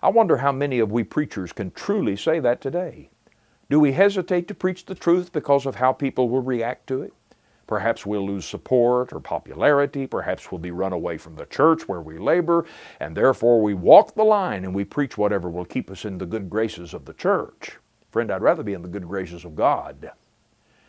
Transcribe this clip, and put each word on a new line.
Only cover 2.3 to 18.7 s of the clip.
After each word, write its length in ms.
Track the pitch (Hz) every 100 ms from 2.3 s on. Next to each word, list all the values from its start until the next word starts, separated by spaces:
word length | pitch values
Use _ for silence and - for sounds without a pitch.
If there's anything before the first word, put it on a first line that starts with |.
| 165
that 200 | 127 123
today. 500 | 139 165 180 120 - _ _ _ _ _ _
Do 100 | 147
we 120 | 147
hesitate 560 | 135 202 196 170 180 175
to 80 | 208
preach 320 | 185 185 -
the 80 | 190
truth 360 | - 180 180
because 360 | 156 139 143 135
of 80 | -
how 180 | 127
people 340 | 127 139 123 123
will 140 | 127
react 460 | 127 123 113 131 -
to 160 | 131
it? 100 | - - _ _ _ _ -
Perhaps 380 | 107 110 113 101
we'll 220 | 104 98
lose 180 | 98 87
support 640 | - - 127 120 123 120
or 80 | 82
popularity. 880 | - 82 - 78 120 143 143 139 131
Perhaps 460 | 104 95 92 -
we'll 80 | 90
be 100 | 87
run 240 | 87 95
away 240 | 90 87 85
from 160 | 85
the 140 | 78 73
church 400 | - 151 160 -
where 120 | 90
we 200 | 80 80
labor, 440 | 110 175 165 170 160 - - -
and 180 | 76 82
therefore 420 | 123 127 117 117
we 140 | 107
walk 400 | 98 90 170 220
the 100 | -
line 400 | 214 208 185 101
and 120 | 92 95
we 100 | 101
preach 320 | - 135 -
whatever 320 | 104 101 87
will 160 | 85 90
keep 240 | - -
us 160 | 95 107
in 140 | 92
the 80 | 87
good 200 | 107 95
graces 460 | 98 113 - 87
of 120 | 85 71
the 80 |
church. 680 | - 175 196 - _ - - _ _ _
Friend, 200 | 113 113
I'd 120 | 95
rather 180 | 117 165
be 140 | 110